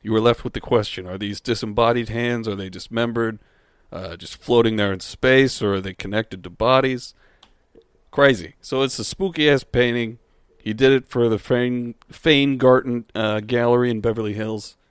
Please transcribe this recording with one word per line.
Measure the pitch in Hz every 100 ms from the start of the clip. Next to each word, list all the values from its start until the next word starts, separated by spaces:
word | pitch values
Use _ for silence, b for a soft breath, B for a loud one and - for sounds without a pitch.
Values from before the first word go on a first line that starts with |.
You | 107
were | 110
left | 117 117
with | 120
the | -
question: | - 120 104 - 90
Are | 95
these | 101 101
disembodied | - 110 110 104 117 120 113
hands? | 113 120 120 110
Are | 98
they | 95
dismembered, | 92 - 113 117 117 113 110 _ _ _ _ _
uh, | - 92 85
just | 82 -
floating | - 120 113 110
there | 101
in | 95
space? | - - 131 131 135 -
Or | 107 98
are |
they | 95 92
connected | 98 107 110 92
to | 90
bodies? | 87 113 131 131 127 - b b b b b _ _ _ _ _
Crazy. | - 139 113 82 -
So | - 131
it's | 135 -
a |
spooky-ass | 107 - 190 160 151 139
painting. | - 127 123 120 117 117 _ _ _ _
He | 107
did | 110 131
it | 135 -
for | 127 117
the | 110
Fein-, | - 123 123 123 120 - -
Feingarten, | - 170 143 139 131 127 127 131 120 113 107
uh, | 110 107
Gallery | 107 120 120 123 123
in | 113
Beverly | 113 113 110
Hills. | 104 110 110 - - b